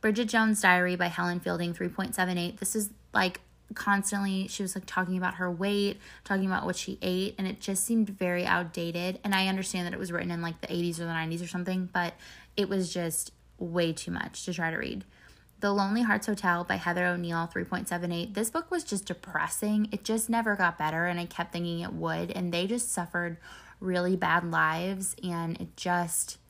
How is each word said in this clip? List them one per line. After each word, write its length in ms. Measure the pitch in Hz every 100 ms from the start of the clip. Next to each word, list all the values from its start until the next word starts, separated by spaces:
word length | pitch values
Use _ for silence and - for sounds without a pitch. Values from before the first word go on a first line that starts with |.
Bridget 280 | 220 208 233
Jones' 320 | 226 220 214
Diary 340 | 190 180 180 180
by 120 | 175
Helen 320 | 170 175 175
Fielding, 340 | 180 175 175
three 160 | 170 180
point 240 | - 190
seven 240 | - 180 180
eight. 180 | 175 -
This 180 | 196
is, 140 | 220 208 - -
like, 300 | 208 185 180 - _ _
constantly, 760 | - - 202 196 202 196 190 190
she 140 | -
was, 120 | 190
like, 120 | 190 -
talking 320 | - 180 185
about 160 | 180
her 160 | 170 180
weight, 480 | 175 196 202 202 - - -
talking 220 | - 196 190
about 180 | 180
what 120 | 175 180
she 220 | - 190
ate, 320 | 185 180 190 -
and 100 | 190
it 140 | 196
just 240 | - 196
seemed 240 | - 226 208
very 380 | 196 185 175 180
outdated. 760 | 175 175 170 170 170 175 185
And 120 | 208
I 140 | 190 190
understand 380 | 190 190 185 175
that 60 |
it 60 | -
was 120 | 185
written 200 | 170 175
in, 100 | 170
like, 220 | 170 165
the 100 | -
eighties 260 | 170 175 165
or 20 |
the 80 | 170
nineties 300 | 165 160 165
or 40 | 175
something, 440 | 180 180 185 180
but 220 | - 175 - - - - -
it 100 | 202
was 240 | 196 180
just 400 | 175 170 160 - - - -
way 340 | 175 170 170
too 180 | 165 -
much 360 | 170 - - -
to 80 |
try 160 | 170 165
to 80 | 160
read. 260 | 67 - 190 - - - _ -
The 100 | 208
Lonely 300 | 202 196 214
Hearts 260 | 240 208 -
Hotel 380 | 202 185 175
by 120 | 180 190
Heather 280 | 175 175
O'Neill, 400 | 180 175 170 165
three 200 | 170 -
point 220 | 180 180 -
seven 240 | 175 175
eight. 220 | 170 170
This 160 | 202 226
book 220 | 330 339
was 140 | 359
just 200 | - 196
depressing. 840 | - 170 - 175 160 - 214 214 214
It 100 | 202
just 280 | - 220 220
never 260 | 233 220 202
got 220 | 180 170
better, 300 | 156 160 175
and 120 | 175
I 60 | 175
kept 260 | - 175
thinking 280 | 170 170 170
it 120 | 175
would, 380 | 165 165 160 170
and 240 | - 180
they 120 | 170 190
just 240 | 240 233
suffered 460 | - 170 175 175 165 - - - -
really 360 | 185 180 180 185
bad 340 | 175 170 170
lives, 640 | 165 156 160 180 196 190 -
and 380 | 185 170 170 170
it 160 | 170 -
just 640 | 180 175 170 - - - _